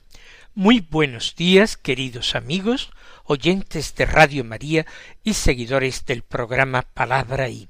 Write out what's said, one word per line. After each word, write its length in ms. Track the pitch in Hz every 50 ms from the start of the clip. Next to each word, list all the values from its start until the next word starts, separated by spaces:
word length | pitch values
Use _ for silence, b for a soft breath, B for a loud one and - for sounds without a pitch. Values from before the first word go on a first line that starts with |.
| _ - B B B B B B B B B
Muy 260 | 208 185 214 254 233
buenos 560 | 165 - 151 156 151 139 120 113 - - -
días, 420 | - 165 180 190 190 175 - - -
queridos 560 | - - 131 127 135 127 117 120 - - -
amigos, 560 | 131 117 120 156 196 190 226 247 277 - - B B B B B B B
oyentes 720 | - 147 139 - 165 190 196 - - - 156 135 - -
de 100 | - 131
Radio 400 | - - 160 156 143 147 139 117
María 400 | 113 110 107 135 151 160 156 156 B B B B B B B -
y 80 | 220 202
seguidores 720 | - - 175 139 123 117 113 135 135 131 131 123 - -
del 180 | - 127 117 -
programa 600 | - - 120 120 107 123 127 135 131 131 127 127
Palabra 680 | - - - 127 113 127 135 123 113 131 131 131 120
y 180 | 110 113 101 -